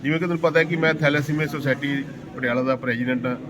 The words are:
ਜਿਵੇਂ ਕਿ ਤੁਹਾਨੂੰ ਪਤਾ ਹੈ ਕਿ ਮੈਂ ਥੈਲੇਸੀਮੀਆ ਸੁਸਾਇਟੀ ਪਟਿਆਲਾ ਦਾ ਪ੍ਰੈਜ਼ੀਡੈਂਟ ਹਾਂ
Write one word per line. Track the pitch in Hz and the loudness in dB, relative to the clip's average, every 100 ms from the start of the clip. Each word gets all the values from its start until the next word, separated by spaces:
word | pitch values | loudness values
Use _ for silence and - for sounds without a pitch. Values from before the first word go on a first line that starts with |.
ਜਿਵੇਂ | 135 160 | 0 0
ਕਿ | 175 | 0
ਤੁਹਾਨੂੰ | 170 | 0
ਪਤਾ | 160 156 | 2 4
ਹੈ | |
ਕਿ | 165 170 | 2 2
ਮੈਂ | 160 | 2
ਥੈਲੇਸੀਮੀਆ | 160 151 147 139 151 151 | 4 2 2 0 0 0
ਸੁਸਾਇਟੀ | 151 135 131 139 139 135 - - - | -2 0 0 0 -2 -4 -10 -12 -4
ਪਟਿਆਲਾ | 127 120 | 0 0
ਦਾ | 131 127 | 0 0
ਪ੍ਰੈਜ਼ੀਡੈਂਟ | 127 117 123 127 127 | -2 -2 0 0 -2
ਹਾਂ | 123 - | -4 -8